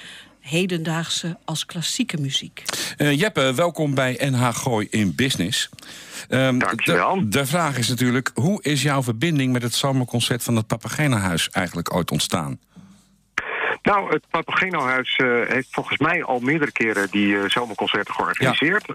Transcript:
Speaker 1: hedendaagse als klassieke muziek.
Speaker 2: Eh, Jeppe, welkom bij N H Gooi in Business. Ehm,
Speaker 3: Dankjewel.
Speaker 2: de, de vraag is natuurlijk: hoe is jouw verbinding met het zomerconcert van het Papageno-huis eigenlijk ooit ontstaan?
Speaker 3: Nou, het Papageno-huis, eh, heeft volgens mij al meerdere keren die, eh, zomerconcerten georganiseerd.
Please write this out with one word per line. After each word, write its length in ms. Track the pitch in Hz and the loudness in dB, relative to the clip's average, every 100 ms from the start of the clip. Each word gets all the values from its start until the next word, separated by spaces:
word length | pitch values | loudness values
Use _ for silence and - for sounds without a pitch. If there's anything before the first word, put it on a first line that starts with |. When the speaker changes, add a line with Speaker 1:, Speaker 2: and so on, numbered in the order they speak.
| - - - - - | -20 -20 -20 -20 -4
Speaker 1:
hedendaagse 840 | 160 190 175 160 165 165 - 170 170 - | -2 0 -2 -2 -4 -4 -4 -6 -8 -8
als 200 | 160 - | -6 -6
klassieke 520 | 175 151 - 247 160 | -6 -4 -2 -2 -2
muziek. 420 | 139 139 - - - - - - | -2 -4 -6 -10 -8 -6 -6 0
Speaker 2:
Eh, 220 | 147 143 | 2 4
Jeppe, 340 | 214 156 135 127 | 2 2 2 4
welkom 380 | 175 165 151 135 | 2 2 0 2
bij 220 | 131 127 | 0 0
N 120 | 139 | 0
H 160 | 127 123 113 | 2 2 0
Gooi 320 | - 110 104 | 0 0 0
in 260 | 110 101 71 | 2 2 2
Business. 540 | 139 - 85 - - - - - - - - | 0 0 0 -2 -4 -8 -20 -18 -16 -16 -2
Ehm, 280 | 127 131 127 | 2 2 2
Speaker 3:
Dankjewel. 600 | 104 110 - 87 104 190 | 0 0 2 2 4 2
Speaker 2:
de, 80 | 110 | 2
de 180 | 117 135 | 0 0
vraag 320 | 175 156 127 | 0 0 0
is 100 | 113 | 0
natuurlijk: 420 | 120 123 123 - | 2 2 2 0
hoe 300 | - 147 202 | 0 0 2
is 180 | 139 147 | 0 0
jouw 220 | 143 139 | 2 2
verbinding 480 | 120 110 170 151 131 | 0 0 2 2 2
met 80 | 123 | 2
het 120 | 120 - | 0 0
zomerconcert 680 | 143 131 120 123 - 123 | 2 2 2 0 0 0
van 120 | - 117 | 0 0
het 120 | 107 | 0
Papageno-huis 840 | 113 110 - 151 113 95 92 - | -4 -4 0 2 2 2 0 0
eigenlijk 440 | 101 87 87 85 | -2 -2 -4 -2
ooit 180 | 90 82 | -2 0
ontstaan? 480 | - - 92 76 - _ - - - _ _ _ - - - - - | -2 0 -2 -2 -8 _ -20 -20 -20 _ _ _ -8 -6 -4 -4 -2
Speaker 3:
Nou, 300 | - 202 - | 2 2 2
het 100 | 156 - | -2 -2
Papageno-huis, 840 | 165 156 - 185 165 127 127 123 - | -4 -2 -2 0 0 0 0 0 0
eh, 120 | 131 120 110 | 2 2 2
heeft 200 | 127 131 | 0 -2
volgens 260 | - - - | -6 -4 0
mij 240 | 160 175 | 0 0
al 160 | 127 123 | -2 -2
meerdere 320 | 123 160 143 | 0 2 0
keren 360 | - 113 101 98 | 0 0 2 0
die, 260 | 101 101 101 | 2 2 2
eh, 120 | 98 | 2
zomerconcerten 640 | 123 120 101 98 107 98 | 0 -2 -2 -2 -2 -2
georganiseerd. 720 | - 87 - 131 117 156 190 - | -2 -2 0 0 2 2 0 -2